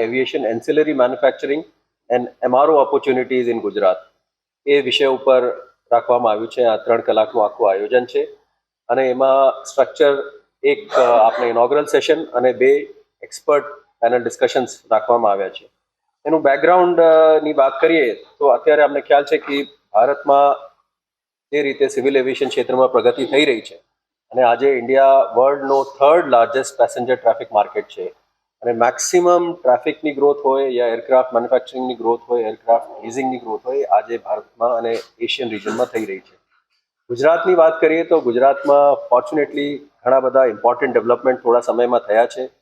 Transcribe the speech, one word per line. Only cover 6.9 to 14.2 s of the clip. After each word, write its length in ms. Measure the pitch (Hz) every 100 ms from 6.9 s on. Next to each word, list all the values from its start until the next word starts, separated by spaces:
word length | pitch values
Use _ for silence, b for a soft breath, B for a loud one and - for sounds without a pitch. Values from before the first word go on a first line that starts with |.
| 113
કલાકનું 440 | 123 110 107 120 104
આખું 260 | - 104
આયોજન 340 | 98 104 123 120
છે 180 | 143 156 - _ _ _ _ -
અને 200 | 127 131
એમાં 540 | 127 135 135 135 -
સ્ટ્રક્ચર 800 | - - 127 - 143 139 - - _ _
એક, 300 | 139 143 -
અ, 80 | 131
આપણે 480 | 120 117 113 - 120
ઇનોગ્રલ 360 | 117 123 147 147
સેશન 400 | 139 - 156 160
અને 280 | 123 127
બે 180 | 117 135 143 - - _ _
એક્સપર્ટ 420 | - - - - - - _ _
પેનલ 220 | 117 123